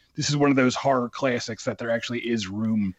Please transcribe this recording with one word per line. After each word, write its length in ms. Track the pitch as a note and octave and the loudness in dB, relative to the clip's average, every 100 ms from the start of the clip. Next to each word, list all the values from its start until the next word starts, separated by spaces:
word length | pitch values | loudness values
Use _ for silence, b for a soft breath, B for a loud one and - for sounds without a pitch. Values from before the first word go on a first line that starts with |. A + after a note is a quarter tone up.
| _ - | _ -6
this 140 | C#3+ | -2
is 60 | C#3+ | 2
one 140 | C#3+ | 4
of 60 | C3+ | 6
those 200 | B2+ A#2+ | 4 2
horror 340 | C#3 C3 A#2+ | 2 2 0
classics 540 | - C#3 A#2+ - A2 - | -2 -2 -2 -4 -8 -8
that 120 | A2+ | -6
there 140 | A#2+ | -2
actually 360 | A#2 - A#2+ A#2 | -4 -4 -6 -2
is 200 | A#2 F#2+ | -2 -2
room 480 | G2+ A2 A2 G2 | -4 0 0 0